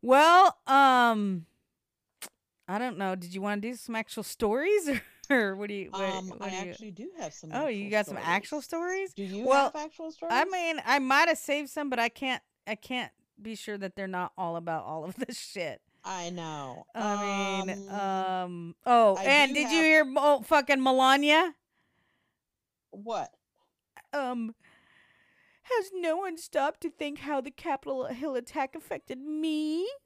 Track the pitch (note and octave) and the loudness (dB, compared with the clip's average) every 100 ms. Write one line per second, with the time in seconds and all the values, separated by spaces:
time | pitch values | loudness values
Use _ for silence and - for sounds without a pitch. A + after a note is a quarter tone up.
0 | A#3 C4+ D#4 F4 F#4+ - - C4+ C#4 B3+ | 6 8 10 10 8 4 2 6 8 8
1 | A#3+ A3 G3+ F#3 D#3+ _ _ _ _ _ | 4 4 -2 -4 -8 _ _ _ _ _
2 | _ _ - _ _ _ - G3 B3+ F#3 | _ _ -18 _ _ _ -8 -4 -4 -4
3 | F#3+ F#3 F3 F#3 G3+ G#3 G#3+ B3 - A3 | -4 -4 -6 -6 -4 -4 -4 -10 -8 -8
4 | A3 - G#3 - A3 A#3 E4 G#4 D#4+ C4 | -6 -10 -10 -2 0 0 2 2 2 -4
5 | - _ - C4+ G#3 F#3+ G#3 G3+ F#3 F#3+ | -6 _ 0 2 2 -2 -8 -8 -8 -4
6 | F#3+ F#3+ F#3+ F#3 F#3+ F#3+ F#3+ - G#3+ F3 | -4 -4 -8 -10 -8 -8 -8 -12 -16 -14
7 | C#4 F4+ F#3 - D#3+ A#3 D4+ G#3+ G3+ G#3+ | -14 -12 -12 -12 -10 -4 -4 -4 -2 -2
8 | G#3 G#3 D#3+ F3+ G3+ D4+ C4 E4 F4 F#4+ | -2 -4 0 -2 -2 -10 -6 -6 -4 -4
9 | G4 - G3 G3 B3+ C4+ C4+ D4+ D4+ _ | -6 -8 -8 -4 2 4 4 -2 -12 _
10 | A3 - E4 A#3+ E4+ F#4 E4+ D#4 - C#4 | -16 -10 -2 0 0 -2 -4 -4 0 0
11 | C4 C#4 E4+ D#4 - C#4 C#4+ - D4 B3+ | 2 2 4 0 -2 -4 -4 -8 -6 -2
12 | A#3 - C4+ B3 _ _ - G#3+ - B3+ | -2 -4 -6 -6 _ _ -12 -12 -8 -8
13 | A3 _ _ _ G#3+ G#3+ - G3+ G3 F#3+ | -8 _ _ _ -14 -12 -10 -8 -8 -8
14 | F#3+ F#3 F3+ - F3 E3+ E3+ D#3+ G2+ D#3 | -8 -6 -8 -6 -6 -6 -6 -6 -6 -10
15 | D#3+ F#3+ B3 A#3+ - G3+ E3 - _ _ | -10 -10 -10 -10 -12 -10 -8 -10 _ _
16 | F#3+ F#3+ E3+ F3+ D#3+ D#3 C3+ B2 - A3+ | -12 -8 -8 -8 -10 -10 -10 -14 -14 -6
17 | G#3 G#3 G3+ G3 G3 F#3+ F#3+ G3 G3 G3+ | -4 -4 -4 -4 -4 -4 -6 -8 -10 -6
18 | G3 F#3+ F#3+ F#3 F3+ F3 E3+ - - A#3+ | -4 -2 -2 -4 -6 -10 -12 -10 4 6
19 | A3+ F#3+ G3 C#4 C#4 D4 D4 E4 D#4+ D#4 | 6 4 4 6 6 2 0 4 6 6
20 | D4 C4+ C#4+ C#4+ A3 D#4 C#4+ C#4 C4 C4 | 6 2 4 4 4 2 4 2 4 4
21 | C4 C4+ D4 D4+ F4+ D4+ _ _ _ _ | 6 6 6 6 4 -2 _ _ _ _
22 | _ _ _ _ _ _ _ _ _ G3+ | _ _ _ _ _ _ _ _ _ -18
23 | G#3 G#3+ C3+ _ _ _ _ _ _ - | -8 -8 -8 _ _ _ _ _ _ -20
24 | _ C#4+ C4 B3 A3+ A3+ _ _ _ _ | _ -6 -4 -4 -8 -10 _ _ _ _
25 | _ _ _ _ _ _ - B4 F#4+ F#4+ | _ _ _ _ _ _ -4 -2 -2 -4
26 | E4+ D#4+ F#4+ E4 - D4+ C#4 - E4 - | -2 -2 -4 -10 -6 -2 -2 -4 -10 -8
27 | D4 D4 C#4 C#4+ C4 - E4+ C#4 C#4+ C4+ | -10 -8 -6 -4 -6 -10 -6 -6 -6 -6
28 | B3+ B3 D4+ C4 A#3+ D#4 C4+ E4 - - | -6 -6 -6 -6 -6 -6 -6 -8 -10 -12
29 | _ B3+ C#4+ D#4 D#4+ D4+ D#4 D#4+ G4 C#5 | _ -14 -8 -4 -2 -2 -2 -4 -4 -8